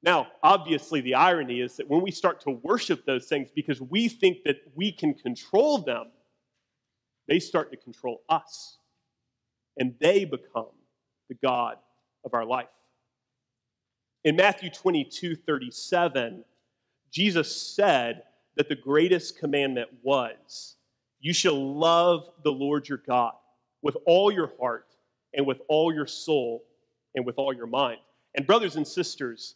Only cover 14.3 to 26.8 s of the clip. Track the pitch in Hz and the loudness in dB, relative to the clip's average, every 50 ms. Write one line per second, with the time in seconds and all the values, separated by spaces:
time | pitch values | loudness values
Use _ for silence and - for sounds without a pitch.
14.3 | 151 170 185 - 190 - - 143 - - _ 190 175 156 139 135 - - - 175 | 2 4 4 4 2 0 -8 -14 -14 -2 _ 0 0 0 -2 -4 -8 -10 -8 -8
15.3 | 160 156 _ - 156 135 123 123 120 - - - - 175 175 170 131 139 120 117 | -8 -8 _ -4 -4 -4 -4 -10 -12 -14 -8 -2 0 0 0 2 0 -2 -4 -4
16.3 | 98 104 113 _ _ _ _ _ _ _ _ _ _ _ _ _ - 156 190 208 | -8 -14 -20 _ _ _ _ _ _ _ _ _ _ _ _ _ -4 0 0 2
17.3 | 185 170 151 - - - - - - - 202 202 160 131 120 117 117 - - _ | 2 0 -2 -2 -4 -10 -10 -10 -2 0 2 4 4 2 2 -2 -6 -8 -12 _
18.3 | _ _ _ _ _ - 147 - 151 131 - 135 139 151 160 180 180 175 165 - | _ _ _ _ _ -2 -2 -2 -2 -8 -4 0 2 2 4 4 2 2 0 -8
19.3 | - _ - 156 139 143 139 135 131 123 117 113 - 123 117 127 139 135 123 113 | -14 _ -6 -2 0 0 0 0 -2 -4 -6 -8 -12 -10 _ 0 0 0 0 -4
20.3 | - - _ _ - - - - - _ _ _ _ _ _ _ _ _ 131 151 | -8 -14 _ _ -18 -18 -18 -18 -20 _ _ _ _ _ _ _ _ _ -6 -4
21.3 | 175 - - 185 156 139 135 135 139 147 160 165 170 170 170 175 175 165 165 - | -2 0 2 2 2 0 -2 -4 -4 0 2 4 4 6 6 4 2 2 -2 -10
22.3 | _ _ 147 151 143 131 139 139 147 147 143 - 143 127 _ - 127 123 120 117 | _ _ -2 -2 -2 0 -2 -2 -2 -2 -2 -4 -10 -10 _ -2 0 0 0 0
23.3 | - - _ _ _ _ _ _ _ _ - 147 147 - - - 165 180 196 208 | -4 -10 _ _ _ _ _ _ _ _ -4 -4 -4 -2 2 4 6 6 6 4
24.3 | 202 185 165 139 - - 123 123 117 113 _ _ _ _ _ _ _ _ _ _ | 2 2 -2 -4 -4 -4 -4 -4 -4 -6 _ _ _ _ _ _ _ _ _ _
25.3 | - 143 143 135 131 131 - - 156 151 160 170 165 151 147 135 - - - - | -2 -2 0 0 -2 -6 -4 0 2 2 2 2 0 -2 -6 -8 -8 -12 -4 -2
26.3 | 156 143 127 120 117 113 - _ _ _ | 0 0 0 -2 -6 -8 -12 _ _ _